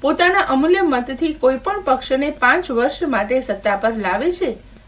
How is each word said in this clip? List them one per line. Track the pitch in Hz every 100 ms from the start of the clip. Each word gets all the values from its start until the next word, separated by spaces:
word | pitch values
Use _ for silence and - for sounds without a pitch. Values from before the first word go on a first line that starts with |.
પોતાના | 277 311 349 381
અમૂલ્ય | - 269 311 370
મતથી | 359 254 240 269 320
કોઈ | 302 254 262
પણ | 381 415
પક્ષને | 370 254 - 262 285
પાંચ | 294 247 311 359
વર્ષ | 233 254 285
માટે | 330 240 214 254
સત્તા | 254 196 214 202
પર | 226 226
લાવે | 196 196 302
છે. | 349 320 208 - -